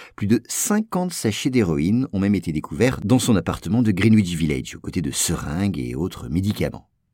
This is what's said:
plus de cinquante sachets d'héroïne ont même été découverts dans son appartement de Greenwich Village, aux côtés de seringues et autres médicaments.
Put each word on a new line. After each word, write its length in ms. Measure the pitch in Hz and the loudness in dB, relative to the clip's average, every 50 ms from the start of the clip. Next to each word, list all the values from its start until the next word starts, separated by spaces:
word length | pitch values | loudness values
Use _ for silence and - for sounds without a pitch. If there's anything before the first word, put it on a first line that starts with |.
| - - _ | -20 -20 _
plus 100 | - 107 | -4 0
de 160 | 98 117 - - - | 0 0 0 0 -6
cinquante 680 | - - - - 208 214 220 - - 180 180 180 - | -6 -4 -2 0 0 0 0 -2 -2 -4 -2 -4 -4
sachets 360 | - - 147 - - - 139 | -2 -2 -2 -2 0 -2 0
d'héroïne 580 | 127 123 104 85 78 71 78 95 110 123 131 - | 2 2 2 2 2 2 2 2 2 2 0 0
ont 80 | - 95 | 0 0
même 140 | 98 101 104 | 2 2 2
été 180 | 90 - 85 | 0 0 -2
découverts 480 | 78 76 - - 78 - 113 131 - - | -4 -4 -6 -6 0 0 2 2 2 -2
dans 180 | - 101 123 131 | 0 2 2 2
son 160 | - 131 113 | 4 2 2
appartement 440 | 95 - - 80 - - 82 104 247 | 2 2 -2 -4 -4 -2 0 0 2
de 120 | 117 110 | 2 2
Greenwich 420 | 95 87 107 113 110 107 98 85 87 | 2 4 6 6 6 6 6 2 0
Village, 400 | 78 82 76 69 65 - - - | 0 0 0 0 -2 -4 -8 -14
aux 60 | - | -12
côtés 200 | - - - 92 | -12 -6 -4 -4
de 120 | 78 67 | -4 -2
seringues 680 | - - - - 82 - - - - - 101 196 165 - | -4 -2 -2 -2 -2 -4 -4 -4 -2 0 0 0 -2 -2
et 160 | 123 120 120 | -6 -6 -4
autres 340 | 139 180 190 - - - 120 | -4 -4 -4 -6 -8 -8 -4
médicaments. 600 | 147 95 98 104 104 - 80 69 - - - _ _ _ _ _ | -2 0 0 0 0 -2 -4 -4 -4 -10 -18 _ _ _ _ _